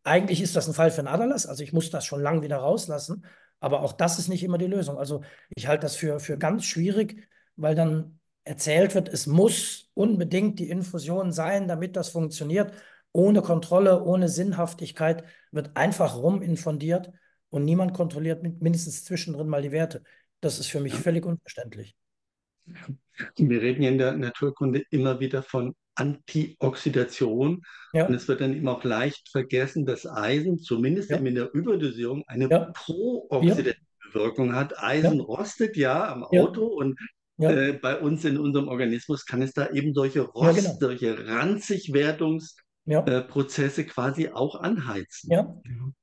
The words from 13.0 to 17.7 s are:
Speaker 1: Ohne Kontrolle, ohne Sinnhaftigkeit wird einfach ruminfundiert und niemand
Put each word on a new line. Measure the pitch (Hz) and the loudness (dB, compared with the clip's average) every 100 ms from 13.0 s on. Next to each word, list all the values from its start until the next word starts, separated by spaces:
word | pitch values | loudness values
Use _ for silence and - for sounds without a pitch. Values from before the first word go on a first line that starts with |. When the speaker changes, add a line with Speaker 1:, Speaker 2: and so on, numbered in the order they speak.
| _ | _
Speaker 1:
Ohne | 170 196 208 | 4 6 6
Kontrolle, | - 165 - 180 196 180 | 4 0 4 4 6 6
ohne | 156 185 170 | 4 2 2
Sinnhaftigkeit | 165 196 175 165 - 170 - 160 165 - - _ | 2 -2 0 -2 -4 -12 -2 0 0 -4 -20 _
wird | 151 143 - | -8 -6 0
einfach | 160 - 151 120 | 0 2 0 2
ruminfundiert | 151 190 175 160 160 151 156 175 180 - _ _ _ | 2 2 0 -2 -2 -4 0 -2 -2 -20 _ _ _
und | 143 | -2
niemand | 147 | 2